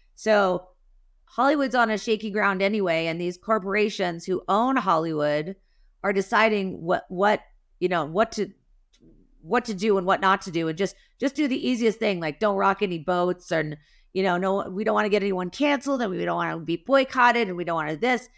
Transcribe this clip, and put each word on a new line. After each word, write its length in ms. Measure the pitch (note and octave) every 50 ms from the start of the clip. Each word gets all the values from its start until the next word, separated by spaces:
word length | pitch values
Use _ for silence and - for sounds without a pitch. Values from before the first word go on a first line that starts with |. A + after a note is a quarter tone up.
| _ _ _
So 540 | - - G#3+ G#3+ G#3 G3 F#3 F3+ F3+ - - _ _ _ _ _ _ _ _ _ _ _
Hollywood's 480 | _ - - B3+ C#4 D#4 C#4+ C#4 B3 G#3+
on 160 | B3+ A#3 A3
a 80 | A3 F#3+
shaky 320 | - A#3+ A3 G#3 A3 A3
ground 320 | F#3+ G#3+ G3+ G3+ G3 F#3
anyway, 460 | G3 G3+ G#3+ G#3+ F#3+ F3 E3 E3 E3 E3
and 120 | D#3+ E3+
these 180 | F3 F3 F3 -
corporations 880 | _ - A3 G#3+ F3+ G3 F#3+ G#3+ G#3+ G#3 G3+ - F#3+ F3 E3 E3+ -
who 200 | - F#3 - - -
own 280 | F#3+ G#3+ A#3 C4 C4+
Hollywood 800 | C4+ F3 F#3 E3+ D#3+ E3 E3 D#3+ D3+ D3 D3 D3 D3+ D3+ F3+ G3 - _ _ _ _ _ _ _ _ -
are 100 | G3 G3+
deciding 680 | G3 F#3+ - B3 G#3 A3 A3 G#3+ G3+ F#3+ F#3+ - -
what, 240 | E3 E3+ F3+ - - -
what, 340 | F#3 F3 G3+ G#3 G#3+ - - - _ _ _ _ _ -
you 100 | F3 F3+
know, 160 | F#3 E3+ D3
what 280 | D3 D#3+ F#3+ A3+ - -
to, 180 | A3 G3 G3+ - _ _ _ _ _ _ _ _ _ _ - - - _ _ _ _
what 240 | - D#3+ G#3 A#3+ A#3+
to 80 | - G#3
do 240 | F3 G3+ A3 G3 G3
and 80 | F3+
what 160 | F#3 F#3 -
not 220 | G3 F#3+ F#3+ G3 -
to 80 | G3
do, 160 | D#3 E3 E3 D#3+
and 100 | D#3+ D#3+
just, 180 | G3 F3+ - _ _ _ _ -
just 140 | A#3 C4+ -
do 140 | - D4+ C4+
the 200 | B3+ - - B3
easiest 300 | B3+ A3 A#3+ A3+ G3 -
thing, 220 | G#3+ G#3+ G3 F3
like, 200 | E3 D#3 D#3 -
don't 180 | A3 G#3 G3 G3
rock 260 | G3 G3 G3 - G#3
any 160 | F#3+ F3 E3
boats, 520 | D3 - F3+ F3 F3 F3+ F3+ F3+ - -
and, 260 | E3+ D#3+ D#3 D3+ D3+ D3 _ _ _ _ _ _ -
you 80 | F#3+
know, 160 | F#3+ F#3+ F3 F3+
no, 320 | F#3 F#3+ G3 G3 - -
we 140 | F#3 G3 G#3+
don't 100 | A3 G#3+
wanna 160 | G#3+ G#3+ G#3
get 140 | G3 G#3 F#3+
anyone 260 | G3+ F#3+ F3+ F3+ F3
canceled, 520 | - - C#4+ C#4+ D4 B3+ - C#4 C#4 B3+
and 100 | A#3+ F#3+
we 120 | F3+ F3 F3
don't 120 | E3+ E3+
wanna 240 | F3 E3+ E3 D#3+ E3
be 240 | D#3+ D#3 E3+ E3+ -
boycotted, 600 | - C4+ C#4 C4 C4 - C4 A#3+ A#3+ A3+ A#3 A#3 F#3+
and 100 | F3+ F3
we 60 | F3
don't 120 | E3 E3+
wanna 200 | D#3+ D3+ D3+ D#3+
this. 340 | D3 A3+ B3 B3+ A3+ - - _